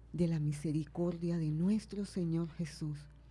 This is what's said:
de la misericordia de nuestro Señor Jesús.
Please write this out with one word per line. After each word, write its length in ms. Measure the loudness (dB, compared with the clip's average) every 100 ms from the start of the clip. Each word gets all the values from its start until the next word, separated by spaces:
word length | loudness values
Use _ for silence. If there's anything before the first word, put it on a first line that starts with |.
| -10
de 140 | 0 2
la 120 | 4
misericordia 1000 | 2 0 0 0 -2 -2 0 0 0 2
de 100 | 2
nuestro 560 | 2 4 2 0 -6 -4
Señor 420 | -2 0 2 0
Jesús. 480 | -4 -6 -4 -6 -6 -10 -18 -20